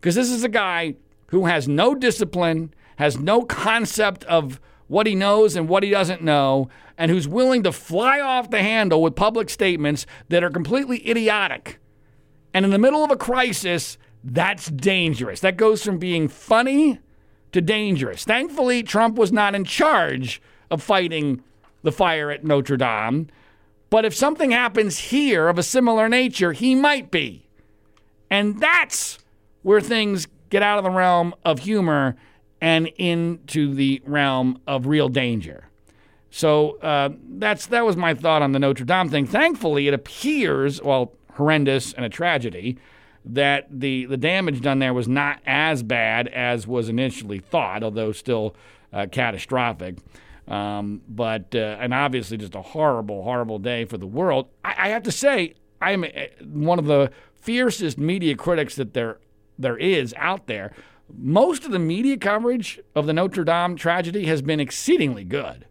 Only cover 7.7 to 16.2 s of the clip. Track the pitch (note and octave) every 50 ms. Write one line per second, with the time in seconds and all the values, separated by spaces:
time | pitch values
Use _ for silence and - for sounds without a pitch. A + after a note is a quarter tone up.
7.7 | - - - - D#3+ F#3 A3+ B3+ C4 D4 C#4+ C4 C4 B3+ A#3+ B3 A3 G#3+ F#3+ G#3+
8.7 | A3 A3+ G#3+ F#3 D#3+ D#3+ D#3+ E3 - - F#3+ G#3+ A3 A3+ G#3+ - - - G3 F#3+
9.7 | F3+ D#3 D3 D3 D3 C#3 - - - - - _ E3+ F3 F3 F3+ C#3+ F3 D#3+ C#3+
10.7 | A3+ C4+ C#4+ B3+ B3 A3+ - A3+ A#3 A#3 A3+ G#3+ G#3 G#3+ G3 E3+ - - - -
11.7 | - - _ _ _ _ _ _ _ _ _ _ _ _ _ _ - F#3+ G3 G3
12.7 | G3 G3 A3 C4+ D4 D4+ D4+ D4 C4+ - - A#3 A#3+ B3+ B3+ A#3 F#3+ - - F3+
13.7 | F3 E3+ - - - - - _ - - - B2+ B2 E3 E3+ F#3+ G3+ F#3 - -
14.7 | D3+ C3 B2+ G3 F#3+ F#3 F3 D#3+ C#3+ A2+ B2 G#2+ F#2 - - F#3+ F#3 F3 A3 A3
15.7 | A3 G#3+ - G#3+ F#3+ E3+ F3+ F3+ F3 E3